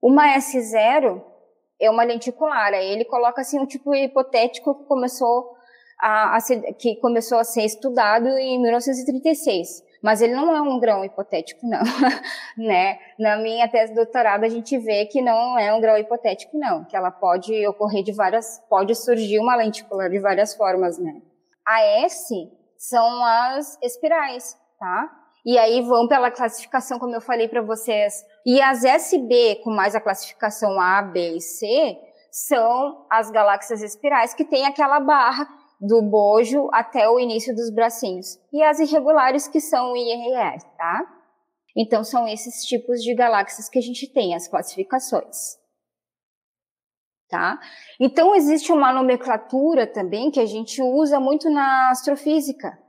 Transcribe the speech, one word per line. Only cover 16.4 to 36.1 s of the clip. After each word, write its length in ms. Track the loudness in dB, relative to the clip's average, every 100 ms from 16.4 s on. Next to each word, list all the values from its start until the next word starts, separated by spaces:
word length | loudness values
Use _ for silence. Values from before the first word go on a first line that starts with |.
| -8 -6
não, 260 | -4 -4
que 120 | -4 -4
ela 140 | -4
pode 560 | -2 0 0 -2 -2 -2
ocorrer 380 | -2 -2 -2
de 80 | -4
várias, 500 | -2 0 0 -4 -18 _
pode 260 | 0 2
surgir 440 | -2 0 0 2 0
uma 180 | 2 0
lenticular 540 | 0 -4 -10 -6 -2
de 80 | 0
várias 360 | 0 0 0
formas, 440 | 0 -2 0 -2 -4
né? 220 | -10 -10 _ _ _ _ -2
A 160 | 2 4 2
S 220 | 0 -4 -8 -10 -10 _ _ _
são 480 | -4 2 2 2
as 540 | 0 2 0 -4 -8 -8
espirais, 720 | -10 -4 0 0 -2 -8 -16 -20 _ _
tá? 320 | -6 -4 -6 _ _ _
E 140 | 0 4
aí 220 | 4 2
vão 260 | 2 2 4
pela 240 | 2 2
classificação, 680 | -2 -6 -6 -6 -6 -4 -8
como 160 | -6
eu 60 | -8
falei 280 | -4 -2 -2
pra 140 | -2
vocês. 520 | -4 -6 -2 0 0 -2 -16 _
E 160 | 2 4
as 240 | 4 4
S 340 | 4 2 2 -2
B, 420 | 2 4 4 2
com 60 | -4
mais 240 | 0 0
a 60 | 0
classificação 800 | -2 -4 -6 -6 -6 -2 -2 2
A, 220 | 2 2
B 340 | 0 -2 -4 -4
e 40 |
C, 560 | -10 -10 -2 2 0 -2 -18 _ _
são 760 | -12 -2 2 2 2 -2 -6 0
as 200 | 0 2
galáxias 520 | 2 2 2 -2 -8
espirais 520 | -8 -4 0 2 0
que 100 | -2
tem 220 | -2 0 0
aquela 340 | 0 2 2
barra 480 | 4 4 4 0 -8 -10 _ _
do 200 | 2 2
bojo 640 | 4